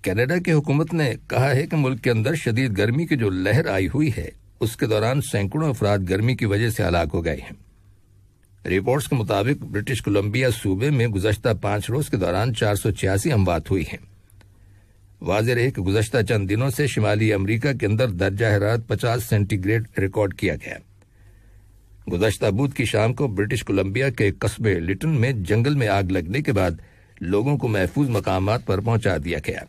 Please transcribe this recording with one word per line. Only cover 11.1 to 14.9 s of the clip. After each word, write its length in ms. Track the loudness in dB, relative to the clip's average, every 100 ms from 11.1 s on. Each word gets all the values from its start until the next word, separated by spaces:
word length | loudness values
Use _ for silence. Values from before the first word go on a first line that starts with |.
गुज़श्ता 440 | 0 0 0 0 0
पाँच 340 | 0 -2 -2
रोज़ 200 | -2 -2
के 60 | 0
दौरान 360 | 0 0 0
चार 220 | 0 0 0
सौ 140 | 0
छियासी 380 | -2 0 0 2
अमवात 380 | 2 2 0 0
हुई 120 | -2
हैं। 140 | -2 -10 -16 -20 _ -20 -20 _ -20 -20 _